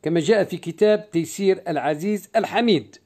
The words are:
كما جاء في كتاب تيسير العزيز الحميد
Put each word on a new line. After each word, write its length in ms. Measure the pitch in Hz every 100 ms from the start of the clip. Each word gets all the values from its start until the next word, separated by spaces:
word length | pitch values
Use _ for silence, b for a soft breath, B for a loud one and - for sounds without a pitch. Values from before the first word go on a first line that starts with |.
كما 180 | 151 170
جاء 240 | 151 214
في 120 | 175 175
كتاب 540 | - - 208 214 208
تيسير 520 | 165 160 - 196 190 -
العزيز 600 | 151 135 151 190 208 - 226
الحميد 600 | - 190 240 170 107 -